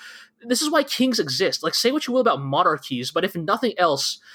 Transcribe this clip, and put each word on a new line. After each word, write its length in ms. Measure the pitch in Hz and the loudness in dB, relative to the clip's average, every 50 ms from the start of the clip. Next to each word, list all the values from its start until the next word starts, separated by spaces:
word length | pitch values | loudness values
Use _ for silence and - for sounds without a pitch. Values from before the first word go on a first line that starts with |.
| - - - - - - _ _ - | -20 -20 -20 -20 -20 -20 _ _ -4
this 200 | 233 254 233 302 | -2 -2 0 0
is 80 | 302 | 0
why 120 | 330 311 285 | 2 2 0
kings 380 | - - - 254 262 233 226 | 0 0 0 2 2 2 0
exist. 420 | 160 139 127 135 190 151 - - - | 0 -2 0 0 0 0 -2 -2 -4
Like, 120 | 160 - | -2 -2
say 180 | - - 240 269 | 0 0 2 0
what 140 | 302 - | 0 -2
you 60 | 254 240 | 0 0
will 60 | 254 | 2
about 200 | 240 226 139 135 | 2 2 2 0
monarchies, 680 | 139 135 139 160 180 170 156 143 - - 135 123 123 127 | -2 -2 2 2 4 2 2 0 -4 -6 -6 -4 -4 -4
but 140 | - 170 175 | -2 -2 -2
if 120 | 180 - | -2 -2
nothing 380 | 175 160 170 208 226 254 226 - - | -4 -2 -2 -2 0 0 -2 0 2
else, 400 | 180 165 139 135 - - - - _ - - | 2 2 2 2 0 -4 -6 -8 _ -20 -20